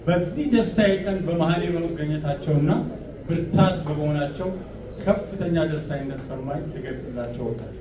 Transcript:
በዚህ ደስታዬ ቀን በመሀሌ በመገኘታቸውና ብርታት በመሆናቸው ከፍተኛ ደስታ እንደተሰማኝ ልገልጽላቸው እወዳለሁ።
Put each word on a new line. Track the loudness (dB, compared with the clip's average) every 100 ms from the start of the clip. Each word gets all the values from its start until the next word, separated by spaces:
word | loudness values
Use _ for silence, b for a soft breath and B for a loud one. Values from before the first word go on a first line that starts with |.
በዚህ | 4 2 2 -2 2
ደስታዬ | 4 4 4 4 4
ቀን | 2 0
በመሀሌ | 0 2 4 2 2
በመገኘታቸውና | 0 0 -2 -2 -2 -2 -2 2 4 4 2 0 -6 -10 -12
ብርታት | -2 -2 2 6 6 4
በመሆናቸው | -4 -2 0 0 -2 -2 -6 -6 -10 -12 -12 -4
ከፍተኛ | 2 2 0 -4 0 2 0
ደስታ | -2 -4 -6
እንደተሰማኝ | -6 -8 -10 -8 -6 -6 -6
ልገልጽላቸው | -8 -8 -8 -8 -6 -6 -4
እወዳለሁ። | -4 -4 -8 -12